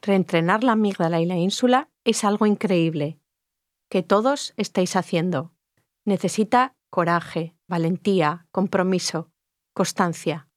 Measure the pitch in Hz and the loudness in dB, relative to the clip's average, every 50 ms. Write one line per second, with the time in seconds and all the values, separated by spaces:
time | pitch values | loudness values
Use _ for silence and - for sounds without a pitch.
0 | - - 196 190 180 - - 170 165 170 190 220 226 262 226 220 214 208 196 - | 0 2 2 2 2 2 0 0 2 2 2 2 2 2 2 2 2 0 0 0
1 | 180 165 170 165 165 175 185 175 170 190 202 - - 247 247 262 294 _ _ _ | -2 0 0 0 0 0 0 0 0 0 0 0 2 2 2 2 0 _ _ _
2 | _ - 220 - - 208 202 208 220 214 208 202 - - 190 175 165 165 156 151 | _ -2 -2 0 0 0 0 2 2 2 2 0 0 0 2 2 2 0 0 -2
3 | 147 147 160 _ _ _ _ _ _ _ _ _ _ _ _ _ _ _ - 196 | -4 -4 -6 _ _ _ _ _ _ _ _ _ _ _ _ _ _ _ -4 -4
4 | 175 - 202 202 214 262 285 277 - - _ - 214 - _ - 180 180 - 190 | 2 2 2 4 4 2 0 0 -4 -12 _ -8 -8 -4 _ -2 -2 0 0 -4
5 | 175 - - 170 160 185 175 135 165 165 _ _ _ _ _ _ _ _ _ _ | -4 -2 -2 -2 -2 0 -2 -4 -6 -8 _ _ _ _ _ _ _ _ _ _
6 | _ - 196 180 - 180 - - 220 202 - 247 254 269 _ _ _ _ - - | _ -2 -2 0 -2 -4 -2 -2 -2 2 2 2 2 0 _ _ _ _ -2 -2
7 | 170 165 170 170 165 - - 165 160 165 _ _ _ _ 180 170 165 165 185 175 | 0 2 0 0 -2 -4 -8 -8 -8 -8 _ _ _ _ -4 -2 0 0 -2 -2
8 | _ - 196 185 160 151 156 175 _ _ _ - 185 - - 190 180 185 190 180 | _ 0 2 2 2 0 0 -4 _ _ _ -2 -2 0 0 0 0 2 0 -2
9 | - - - 165 170 _ _ _ _ _ _ _ _ _ _ - 196 - - - | -2 -4 -6 -6 -8 _ _ _ _ _ _ _ _ _ _ -2 -2 -2 0 -2
10 | 196 175 165 - - 170 151 160 - _ _ | -2 -2 -2 -4 -6 -6 -6 -6 -10 _ _